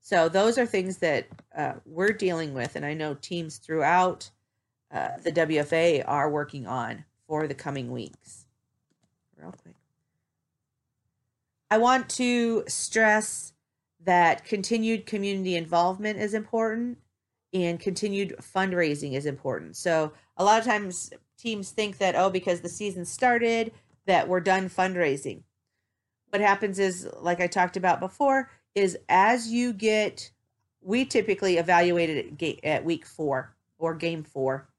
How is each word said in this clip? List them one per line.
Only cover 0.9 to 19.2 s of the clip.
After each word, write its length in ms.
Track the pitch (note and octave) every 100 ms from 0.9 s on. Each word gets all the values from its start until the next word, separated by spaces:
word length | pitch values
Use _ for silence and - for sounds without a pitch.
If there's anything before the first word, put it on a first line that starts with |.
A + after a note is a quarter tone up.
| F#3
that, 280 | E3+ C#3 - - _ -
uh, 180 | C#3+ - -
we're 260 | D#3+ G3
dealing 400 | G#3 F#3+ E3 D#3
with, 240 | C3+ A#2+ D3
and 80 |
I 100 | D3
know 200 | D#3 D#3
teams 440 | C#3+ - F3 D#3+ -
throughout, 720 | - D#3+ D3 F3 F#3 - - _ _ _ _ _ _
uh, 260 | D3 C2+ -
the 80 | E3+
W 300 | D#3+ D#3 D#3
F 120 | D3
A 300 | E3 E3+ D3
are 260 | - C#3+ D3
working 380 | D3 D3 C#3+ G#2+
on 380 | B2+ A#2 A#2 - _ _
for 180 | D#3 D#3
the 80 |
coming 380 | C3+ D#3 C#3+ A#2+
weeks. 540 | B2 G#2+ - _ - _ _ _ _ _ _ _ _ _ _
Real 160 | D#2+
quick. 240 | - E2+ - _ _ _ _ _ _ _ _ _ _ _ _ _ _ _ _ _ _ _
I 80 | A3
want 300 | A#3+ C4 B3
to 540 | - B3 A#3+ A#3 A3+ -
stress 840 | - - A3 A3 G#3+ G#3+ - - _ _ _ _ _
that 400 | E3+ F3 E3+ -
continued 640 | - G3+ F#3 A3+ A3 A3+ A3
community 480 | G#3+ G3 G3 F#3
involvement 640 | F3 E3 E3+ F3 F#3+ G#3 G#3
is 160 | G#3+
important 640 | G#3+ G#3+ A3+ A3+ A3 A#3+ A#3+ _ _ _ _ _
and 260 | F#3 E3+ E3+
continued 560 | - F3 G#3 G3 G3+ -
fundraising 720 | - F#3+ F#3+ F3+ D#3+ D3 D3
is 140 | C3+